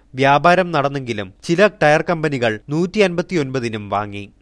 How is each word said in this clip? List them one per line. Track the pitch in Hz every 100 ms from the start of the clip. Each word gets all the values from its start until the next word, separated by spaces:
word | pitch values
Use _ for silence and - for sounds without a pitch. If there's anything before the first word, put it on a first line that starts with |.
| _
വ്യാപാരം | 127 135 143 165 175 175
നടന്നെങ്കിലും | 156 139 139 123 107 95 -
ചില | - 170 208
ടയർ | 202 151 156
കമ്പനികൾ | 160 170 156 135 117 107 -
നൂറ്റി | 151 185 214
അൻപത്തിയൊൻപതിനും | 190 170 170 180 135 131 117 110 101
വാങ്ങി. | 101 104 101 101 _